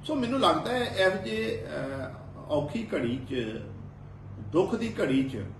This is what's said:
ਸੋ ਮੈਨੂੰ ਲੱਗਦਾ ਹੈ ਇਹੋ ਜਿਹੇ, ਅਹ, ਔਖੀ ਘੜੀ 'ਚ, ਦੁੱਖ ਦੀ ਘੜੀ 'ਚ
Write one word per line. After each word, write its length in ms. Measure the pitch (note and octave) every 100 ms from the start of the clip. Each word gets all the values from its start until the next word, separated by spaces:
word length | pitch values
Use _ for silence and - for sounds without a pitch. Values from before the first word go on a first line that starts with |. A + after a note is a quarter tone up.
ਸੋ 100 | -
ਮੈਨੂੰ 260 | D4+ A#3 C4
ਲੱਗਦਾ 320 | F#3+ - -
ਹੈ 120 | B3
ਇਹੋ 380 | A#3+ G3 F#3 G3+
ਜਿਹੇ, 440 | A3+ A3 A3+ - -
ਅਹ, 720 | - C3+ C#3 C#3 - - - -
ਔਖੀ 400 | D3 C#3+ A3+ G#3+
ਘੜੀ 260 | F3 A#2+ C3 B2+
'ਚ, 300 | C3 A2 A2 - - - - - - - -
ਦੁੱਖ 360 | - D#3+ F#3+
ਦੀ 200 | A3+ A3+ -
ਘੜੀ 280 | D#3 C3+ C3
'ਚ 80 | A2+ -